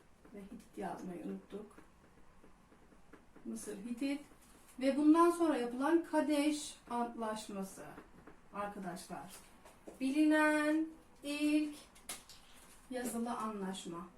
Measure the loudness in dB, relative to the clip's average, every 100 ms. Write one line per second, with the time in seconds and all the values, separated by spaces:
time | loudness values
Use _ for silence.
0 | -20 -20 -20 -16 -16 -16 -16 -10 -8 -8
1 | -8 -8 -8 -10 -10 -14 -14 -18 -20 -20
2 | -20 -20 -20 -20 -20 -20 -20 -20 -20 -20
3 | -20 -20 -20 -16 -12 -10 -10 -10 -10 -6
4 | -4 -4 -8 -20 -20 -20 -20 -2 0 4
5 | 6 8 8 6 2 2 -2 -2 2 2
6 | 4 2 4 4 2 0 -4 -12 -6 -2
7 | -2 -2 -4 -4 -6 -8 -8 -10 -16 -16
8 | -20 -20 -20 -20 -12 -6 -6 -6 -8 -8
9 | -10 -12 -12 -16 -20 -20 -20 -20 -20 -4
10 | 0 4 6 6 6 4 4 2 0 -6
11 | -20 -12 -8 0 2 4 2 -4 -16 -20
12 | -14 -14 -14 -20 -20 -20 -20 -20 -10 -6
13 | -4 -4 -4 -2 -4 -4 -4 -6 -8 -10
14 | -12